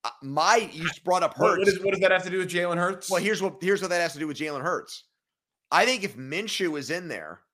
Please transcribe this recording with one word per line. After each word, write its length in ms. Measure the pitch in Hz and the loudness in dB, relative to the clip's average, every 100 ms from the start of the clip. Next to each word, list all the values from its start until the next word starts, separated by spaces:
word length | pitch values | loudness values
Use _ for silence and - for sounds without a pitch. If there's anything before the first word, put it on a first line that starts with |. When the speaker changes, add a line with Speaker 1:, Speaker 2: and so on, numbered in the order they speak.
Speaker 1:
Uh, 80 | 120 - | -8 -8
my, 480 | 139 143 175 233 196 | -6 2 4 4 2
you 160 | 151 165 - | -4 -6 -4
brought 180 | 175 180 | 0 2
up 160 | 165 - | 2 2
Speaker 2:
What, 120 | 214 | 2
what 80 | 185 | 4
Speaker 1:
Hurts. 100 | 196 | 4
Speaker 2:
is, 140 | 180 | 2
what 80 | 196 | -2
does 80 | 190 | 2
that 100 | 185 | 4
have 140 | 185 | 4
to 60 | 180 | 2
do 80 | 185 | -4
with 120 | 175 | -2
Jalen 260 | 175 175 170 | 0 0 0
Hurts? 320 | 175 190 - | -2 -2 -2
Speaker 1:
Well, 140 | 185 | 0
here's 180 | 196 202 | 0 0
what, 180 | 190 143 | -2 -2
here's 200 | 175 202 | 0 0
what 100 | 185 | 2
that 100 | 175 | 0
has 120 | 170 | 0
to 40 | 143 | -4
do 80 | 156 | -8
with 100 | 135 | -6
Jalen 260 | 156 143 | -6 -4
Hurts. 420 | 156 151 - - _ _ _ _ _ _ _ | -2 -4 -6 -18 _ _ _ _ _ _ _
I 140 | 160 226 | 4 4
think 160 | 254 | 2
if 140 | 190 117 | -4 -8
Minshew 600 | 131 160 214 - 180 151 | -8 -6 -6 -2 -2 -2
is 140 | 131 | -6
in 160 | 170 175 | -8 -6
there 340 | 104 78 85 _ | -8 -10 -16 _